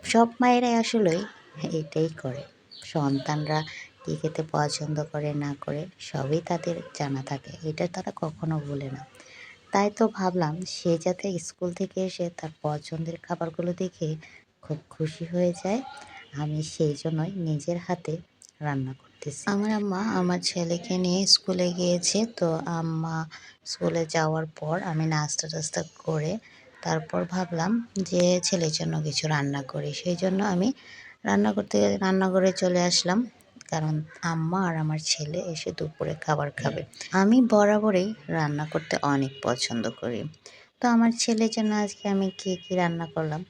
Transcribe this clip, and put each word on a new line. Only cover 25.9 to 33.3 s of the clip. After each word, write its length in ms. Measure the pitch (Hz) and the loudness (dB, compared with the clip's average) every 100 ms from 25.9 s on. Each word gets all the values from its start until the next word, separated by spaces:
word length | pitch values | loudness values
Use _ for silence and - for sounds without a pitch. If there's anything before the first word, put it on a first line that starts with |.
| - | -8
করে 340 | - 160 151 214 - - - - | -2 -2 0 -4 -8 -20 -20 -10
তারপর 400 | 170 160 160 180 175 | -2 -2 0 -4 -2
ভাবলাম 460 | 180 175 165 170 233 233 202 | -4 -2 -2 0 0 -2 -4
যে 200 | 190 180 180 180 | 0 4 6 4
ছেলের 300 | 175 185 160 | 2 0 0
জন্য 200 | 156 160 160 | 0 -2 -2
কিছু 200 | 151 135 156 | -2 -2 0
রান্না 340 | 151 143 139 | 0 0 -2
করি। 280 | 135 147 147 | -6 -6 -6
সেই 220 | 147 180 175 | -4 -2 0
জন্য 240 | 185 190 208 | 0 2 2
আমি 220 | 180 208 277 - - - - | 2 2 0 -10 -20 -20 -8
রান্না 260 | 208 202 208 | 0 2 4
করতে, 240 | 202 202 208 202 202 | 2 0 4 4 4
রান্নাঘরে 540 | 190 190 190 185 190 | 2 4 4 4 4
চলে 280 | 185 185 180 | 4 2 4
আসলাম, 360 | 175 175 175 190 247 | 4 2 2 2 0